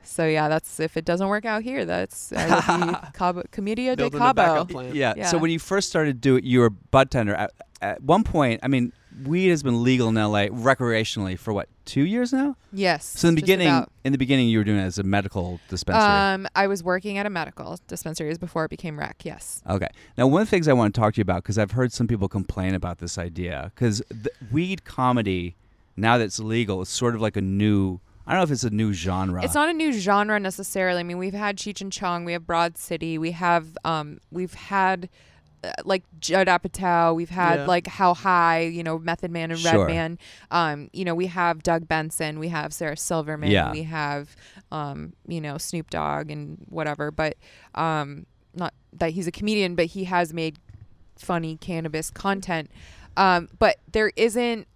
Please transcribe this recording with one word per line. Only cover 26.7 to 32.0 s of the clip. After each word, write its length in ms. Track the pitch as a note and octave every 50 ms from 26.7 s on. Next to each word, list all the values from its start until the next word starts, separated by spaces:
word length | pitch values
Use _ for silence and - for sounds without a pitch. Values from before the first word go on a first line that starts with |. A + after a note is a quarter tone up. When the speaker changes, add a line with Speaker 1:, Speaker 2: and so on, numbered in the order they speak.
| G2 F#2
Speaker 2:
it's 80 | F#2 -
sort 240 | - - B2+ A#2+ A#2
of 60 | A2
like 160 | A2 G#2+ -
a 60 | G#2
new, 580 | F#2+ F#2+ G2 G2+ G#2 G#2+ G#2 G2 F#2+ F#2+ F2+ F2 _ _ _ - -
I 60 | -
don't 80 | C#3 F#3+
know 40 | F3+
if 60 | D3+
it's 140 | C#3+ A2+ B2
a 60 | A#2
new 240 | G#2 G#2 A2 G#2+ G2
genre. 500 | E2+ E2 F#2+ F2+ F#2 F#2+ F#2+ F2+ F2+ -
Speaker 1:
It's 100 | - E2
not 140 | D4 D4+ E4
a 60 | F4
new 180 | D#4 D#4+ D4+
genre 480 | B3+ G#3+ F3+ G3 G3+ G3+ G#3 G#3+ G#3+ G#3
necessarily. 600 | G3 F#3+ F#3 - G3 - - G3 F#3 F#3 F3+ F3
I 20 |
mean, 160 | E3+ F3 F3 F3+
we've 160 | F#3 G3 F#3+
had 240 | G3+ G#3+ G#3 G3+ G3
Cheech 240 | - G#3 G3+ -
and 100 | G3 G3
Chong, 320 | - -